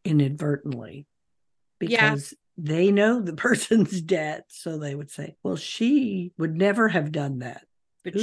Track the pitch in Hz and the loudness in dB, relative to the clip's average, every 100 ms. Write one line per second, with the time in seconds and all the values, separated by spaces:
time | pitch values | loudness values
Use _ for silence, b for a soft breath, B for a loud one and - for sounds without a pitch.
0 | - 151 139 151 151 139 147 123 107 113 | 0 2 2 0 -2 -2 -4 -8 -10 -16
1 | 143 _ _ _ _ _ _ _ 170 226 | -20 _ _ _ _ _ _ _ 0 4
2 | 214 143 - - _ - 151 160 190 202 | 4 2 -6 -16 _ -8 -2 4 4 6
3 | 214 247 180 160 247 233 - 220 190 185 | 4 2 -2 -2 0 0 4 4 4 0
4 | 160 180 151 156 - - 170 156 147 143 | -2 -2 0 -8 -12 -14 -10 -8 -6 -8
5 | 143 - 143 - 190 170 - - 233 285 | -10 -12 -14 -8 -6 -6 -6 -2 2 2
6 | 240 196 175 - 160 160 196 208 220 170 | 2 -2 -6 -4 -2 2 2 4 2 2
7 | 151 156 139 131 120 - - _ _ _ | 0 -2 -4 -6 -8 -14 -20 _ _ _
8 | 180 196 | -8 -4